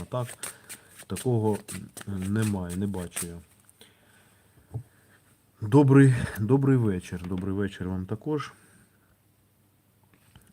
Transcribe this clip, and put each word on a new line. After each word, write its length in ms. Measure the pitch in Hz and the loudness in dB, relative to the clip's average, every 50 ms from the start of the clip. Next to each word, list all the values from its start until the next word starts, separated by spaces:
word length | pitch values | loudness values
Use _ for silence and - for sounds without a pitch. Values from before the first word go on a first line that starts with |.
атак. 260 | 87 - - 123 123 123 - - - - - - - - - - - - - - - | -8 -6 -6 -6 -6 -8 -10 -12 -14 -14 -14 -16 -20 -20 -20 -20 -20 -20 -20 -20 -14
Такого, 500 | - 95 - - 127 120 113 107 107 101 95 - - - 95 - - - - - | -10 -10 -4 -2 0 0 2 2 0 0 -2 -4 -10 -14 -14 -14 -16 -18 -14 -10
м, 260 | 101 98 92 92 98 101 | -8 -8 -6 -4 -2 0
немає, 420 | 110 113 107 101 95 90 87 87 | 0 0 0 -2 -2 -4 -6 -4
не 120 | 92 101 | -4 -4
бачу 400 | 101 98 92 87 85 - - 87 | -4 -4 -6 -8 -8 -8 -10 -10
я. 100 | 85 85 87 - _ _ _ _ _ _ - - - _ _ _ _ _ _ _ _ _ _ _ _ _ - _ _ - - - _ _ _ _ _ _ _ _ _ _ _ _ _ _ - | -10 -12 -14 -18 _ _ _ _ _ _ -20 -20 -20 _ _ _ _ _ _ _ _ _ _ _ _ _ -20 _ _ -14 -14 -14 _ _ _ _ _ _ _ _ _ _ _ _ _ _ -8
Добрий, 520 | 110 104 113 147 147 131 135 139 139 135 123 117 - - - - | 0 4 6 6 8 8 8 8 8 8 6 4 0 -4 -4 -2
добрий 380 | 110 104 131 139 139 135 135 | 0 2 2 4 4 4 4
вечір. 500 | 127 113 104 95 90 - - 95 90 90 | 4 2 2 0 -2 -4 -8 -10 -10 -8
Добрий 260 | 90 95 90 95 98 95 | -6 -6 -6 -4 -4 -4
вечір 360 | 101 101 92 - - 92 92 | -4 -4 -4 -6 -8 -8 -6
вам 160 | 92 90 92 | -6 -6 -6
також. 480 | 92 110 107 - 151 156 143 - - - - _ _ - - _ _ _ _ _ _ _ _ _ _ _ _ _ _ _ _ _ _ _ _ _ _ _ _ _ _ _ _ _ _ - - _ _ | -6 -8 -8 -6 -6 -6 -6 -6 -10 -16 -20 _ _ -20 -20 _ _ _ _ _ _ _ _ _ _ _ _ _ _ _ _ _ _ _ _ _ _ _ _ _ _ _ _ _ _ -20 -20 _ _